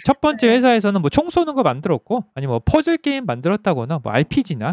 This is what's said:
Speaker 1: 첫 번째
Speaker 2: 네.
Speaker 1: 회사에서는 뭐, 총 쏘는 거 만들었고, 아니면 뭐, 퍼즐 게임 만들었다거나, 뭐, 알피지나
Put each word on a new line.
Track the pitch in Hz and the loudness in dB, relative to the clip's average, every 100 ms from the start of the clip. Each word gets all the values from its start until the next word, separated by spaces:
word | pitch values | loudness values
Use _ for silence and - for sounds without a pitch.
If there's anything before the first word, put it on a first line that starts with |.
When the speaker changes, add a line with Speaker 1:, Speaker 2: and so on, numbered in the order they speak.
Speaker 1:
첫 | - 277 | -2 0
번째 | 302 294 233 | 0 2 2
Speaker 2:
네. | |
Speaker 1:
회사에서는 | 247 247 233 202 202 | 4 4 2 2 2
뭐, | 143 | 2
총 | - 339 | 2 2
쏘는 | 349 311 | 0 0
거 | 269 | 0
만들었고, | 170 127 180 135 - 233 - | 0 0 -2 -4 -2 -6 -6
아니면 | - 135 | -8 -4
뭐, | 117 | -4
퍼즐 | - 311 311 330 | 0 0 2 -2
게임 | 294 277 | -2 -4
만들었다거나, | 220 120 156 208 208 139 117 160 | -4 -4 -2 -2 -2 -2 -4 -6
뭐, | 110 | -2
알피지나 | 113 151 285 - 131 117 | -2 0 -2 -4 -4 -4